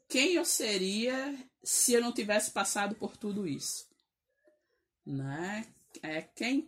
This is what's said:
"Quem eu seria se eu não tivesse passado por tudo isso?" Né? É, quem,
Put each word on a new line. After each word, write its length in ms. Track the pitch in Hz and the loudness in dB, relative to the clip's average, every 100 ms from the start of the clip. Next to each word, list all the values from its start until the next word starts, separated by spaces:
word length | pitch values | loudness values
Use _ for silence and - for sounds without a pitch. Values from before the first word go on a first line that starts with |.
| - | -2
"Quem 240 | 254 311 | 2 4
eu 100 | 330 | 4
seria 920 | 339 - 220 196 190 208 240 262 285 269 - _ | 2 2 2 0 0 0 0 0 -4 -8 -12 _
se 300 | - - - | -2 2 6
eu 80 | 240 | 4
não 100 | 240 | 4
tivesse 400 | 247 208 208 - | 0 0 2 2
passado 440 | 214 196 208 202 208 | 0 0 0 -2 -2
por 200 | 196 - | -8 -6
tudo 320 | 208 202 180 | -4 -2 -2
isso?" 400 | 139 - - - _ _ _ _ _ _ _ _ _ _ _ - | -4 -4 -8 -10 _ _ _ _ _ _ _ _ _ _ _ -8
Né? 600 | 135 135 147 185 214 220 - _ - | -6 -4 -6 -6 -6 -10 -16 _ -12
É, 180 | 156 156 | -6 -6
quem, 400 | 160 - 233 277 | -6 -4 0 0